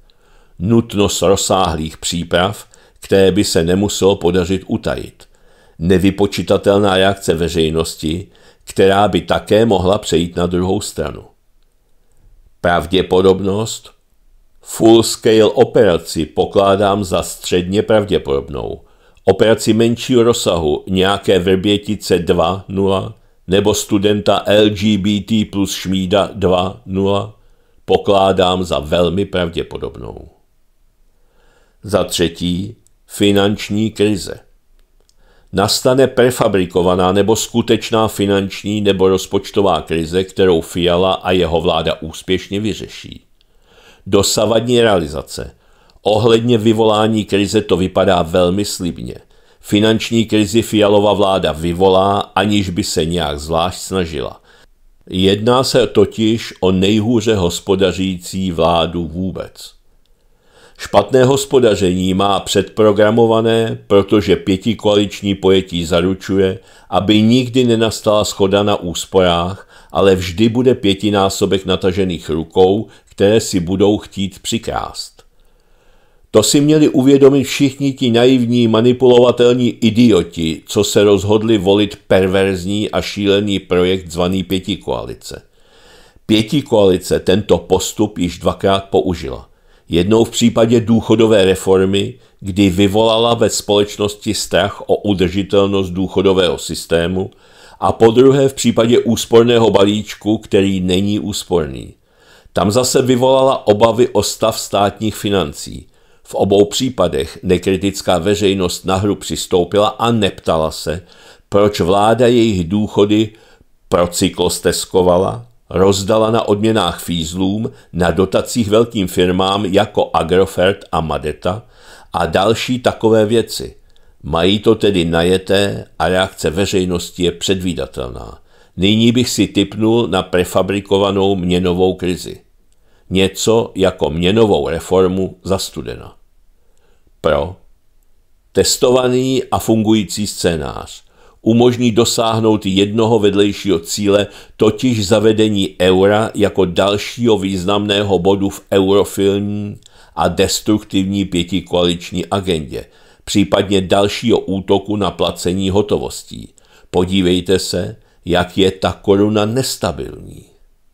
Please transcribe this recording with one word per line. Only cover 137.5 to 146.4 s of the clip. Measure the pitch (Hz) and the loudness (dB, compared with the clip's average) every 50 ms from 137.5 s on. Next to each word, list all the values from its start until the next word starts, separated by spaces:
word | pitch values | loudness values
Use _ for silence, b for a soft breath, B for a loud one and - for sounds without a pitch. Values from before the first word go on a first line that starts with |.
| 95 - _ _ _ _ _ _ _ _ _ _ _ _ _ _ _ _ _ _ | -10 -14 _ _ _ _ _ _ _ _ _ _ _ _ _ _ _ _ _ _
Testovaný | - 98 90 - - - - 127 127 127 127 123 123 127 131 131 131 127 - - | -2 0 0 0 0 0 0 2 2 2 2 0 0 0 0 -2 -2 -4 -4 -4
a | - 95 | -6 -4
fungující | - - 113 110 107 107 113 110 98 87 - 107 104 | -2 0 0 2 2 2 2 2 0 -2 -6 -6 -6
scénář | - - - - 90 85 78 71 62 55 - - - - - _ b b b b b b b | -6 -6 -4 -2 -2 -2 -2 -4 -8 -10 -10 -14 -16 -18 -20 _ b b b b b b b
umožní | b 110 113 117 120 123 117 113 123 120 | b 2 2 4 4 2 2 2 0 0
dosáhnout | 104 117 117 - - 123 113 113 113 110 113 110 107 104 - | 2 2 2 0 0 -2 -2 0 0 0 2 2 0 0 -2
jednoho | 98 95 95 101 104 104 117 110 110 120 107 | -2 0 0 0 0 0 0 0 2 2 2
vedlejšího | 101 101 95 101 101 104 98 - - 98 87 82 | 2 2 2 2 0 0 -2 -4 -4 -2 -2 -2
cíle, | - - - 104 104 101 98 101 98 - B B B B B | -4 -6 -6 -4 0 2 2 2 0 -2 B B B B B
totiž | B 110 107 - - - 127 120 110 98 | B 0 0 0 0 -2 -2 0 0 0
zavedení | 85 113 107 104 113 107 104 107 107 104 98 95 - - - | 0 2 2 4 2 2 2 2 0 0 0 -2 -4 -2 0
eura | 90 92 92 92 98 101 104 107 113 - - | 2 2 4 4 4 4 2 2 0 -2 -2
jako | - | -2